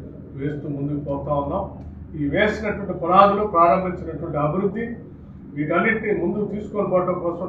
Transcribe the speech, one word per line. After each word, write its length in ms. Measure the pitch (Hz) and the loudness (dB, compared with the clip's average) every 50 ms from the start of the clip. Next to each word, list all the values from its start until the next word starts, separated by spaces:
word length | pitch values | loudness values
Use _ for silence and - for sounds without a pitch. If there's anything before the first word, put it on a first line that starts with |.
| - - - - - - - | -12 -14 -14 -14 -16 -14 -10
వేస్తూ 320 | 135 139 151 147 - - 151 | -6 -6 -4 -4 -6 -6 -6
ముందుకు 340 | 143 139 143 143 147 143 - | -6 -4 -4 -4 -4 -4 -4
పోతా 300 | 139 139 131 127 151 147 | -4 -4 -4 -2 -2 -2
ఉన్నాం. 300 | 143 139 143 165 196 190 - - - - - - - - - | 0 0 0 -2 -2 -4 -4 -8 -12 -14 -14 -14 -14 -14 -12
ఈ 140 | - 156 147 139 | -6 -4 -2 0
వేసినటువంటి 680 | 151 185 214 214 - - 220 208 196 202 190 180 175 - | 2 2 2 2 2 -2 -4 -4 -4 -4 -4 -6 -4 -4
పునాదులు, 440 | 170 170 185 196 202 202 202 214 214 208 | 0 6 8 8 8 8 8 4 0 2
ప్రారంభించినటువంటి 880 | - 170 170 170 190 185 185 180 165 - - 165 156 143 165 160 143 143 | 6 6 8 8 6 4 2 0 -4 -4 -6 -8 -8 -6 -6 -4 -2 0
అభివృద్ధి, 460 | 147 151 170 190 208 196 185 226 233 233 - - - - - - - - - - - - 139 | 0 0 0 0 0 0 -2 -2 -4 -6 -8 -10 -12 -16 -18 -18 -18 -18 -18 -16 -16 -10 -6
వీటన్నిటిని 600 | 143 151 156 170 180 208 226 214 220 202 208 185 | -4 -2 0 2 2 4 2 2 0 0 0 0
ముందుకు 320 | 165 170 196 202 208 202 | 0 0 -2 0 -2 -2
తీసుకొని 420 | - 202 202 - - - 208 190 175 | -2 -4 -6 -8 -4 -2 -2 0 2
పోవడం 260 | 185 180 175 180 175 - | 2 2 2 2 0 -2
కోసం 280 | 165 175 170 - 185 | -2 -4 -4 -4 -6